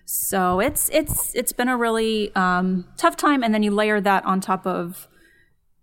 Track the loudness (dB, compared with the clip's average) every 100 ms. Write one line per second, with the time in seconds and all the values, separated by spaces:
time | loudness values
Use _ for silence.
0 | -10 -8 -2 0 2 2 0 0 0 0
1 | 0 -4 -4 -4 -4 -2 -2 0 0 0
2 | 0 0 -2 0 2 2 0 -2 -6 0
3 | 0 2 0 2 2 2 2 2 2 2
4 | 2 2 2 -2 0 -2 -2 -4 -6 -10
5 | -20 _ _ _ _ _ _ _